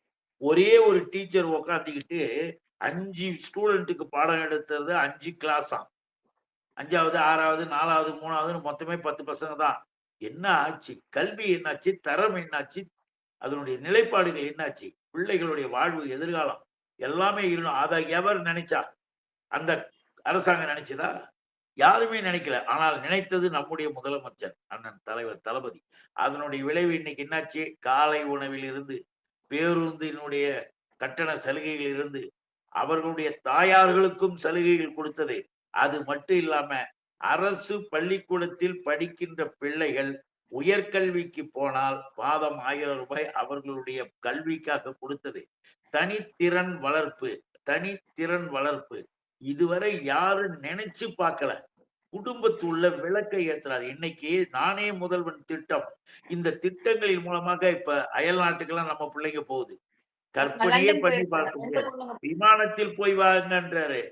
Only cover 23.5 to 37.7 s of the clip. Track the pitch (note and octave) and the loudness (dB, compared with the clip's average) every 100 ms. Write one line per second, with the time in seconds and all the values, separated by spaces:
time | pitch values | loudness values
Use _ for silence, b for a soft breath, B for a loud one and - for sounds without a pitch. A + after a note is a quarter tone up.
23.5 | D3+ C#3+ D#3+ D3+ C3 C3 C#3+ C3 - F#2+ | 0 -4 -4 -6 -6 -6 -6 -6 -12 -12
24.5 | - - G#2+ A2+ G2+ - A2+ A2+ F#2+ A2 | -12 -16 -14 -14 -14 -10 -8 -8 -8 -6
25.5 | B2+ B2+ - _ b b - C3+ C#3+ D3 | -6 -6 -12 _ b b -2 -2 -2 -6
26.5 | C#3 C3+ E3 F3 E3 D3+ C#3+ D3 D#3+ D#3 | -4 -2 2 2 0 -4 -10 -6 -4 -4
27.5 | D#3 D#3+ - - C3+ D3+ D3+ C#3+ C#3 C#3 | -6 -8 -6 0 4 4 2 0 -4 -4
28.5 | C3+ C3+ C3+ C#3 C3 - _ _ _ - | -6 -8 -8 -8 -12 -14 _ _ _ -6
29.5 | C#3+ E3+ E3+ E3 D#3 D#3 D3 D3 C#3+ C#3+ | 0 2 2 0 -2 -8 -8 -4 0 0
30.5 | B2+ - _ _ - C3+ D3+ D#3+ D3 C3 | -2 -8 _ _ -8 -6 -4 -2 -2 -2
31.5 | D3 D3+ D3+ C#3+ C#3 D3 C#3 G#2+ - _ | -2 -4 -4 -4 -4 -4 -8 -10 -14 _
32.5 | _ _ - - D#3+ E3 D#3+ D3+ - C3 | _ _ -4 0 0 0 -2 -4 -4 0
33.5 | D3 F#3 F#3+ F#3 F#3 F#3 F3+ F#3+ F3 D#3 | 4 8 8 8 8 4 2 -2 0 -2
34.5 | E3+ F3 E3+ D#3 D#3 D3+ D3+ D3 G#2+ - | 2 4 4 2 -6 -6 -4 -4 -4 -8
35.5 | _ _ - C#3 D3+ C3+ C#3+ - F3+ D#3+ | _ _ 0 2 2 -4 -4 2 2 2
36.5 | D3+ C#3 C3+ A#2+ _ _ _ G#2 D#3+ G3 | 0 0 -4 -6 _ _ _ -2 2 0
37.5 | F#3+ - | -2 -4